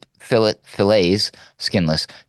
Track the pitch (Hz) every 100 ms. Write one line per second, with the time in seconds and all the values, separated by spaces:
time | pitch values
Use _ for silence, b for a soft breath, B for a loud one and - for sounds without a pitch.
0 | _ _ - 120 110 - _ - 101 107
1 | 87 101 - - B B - 101 80 80
2 | - B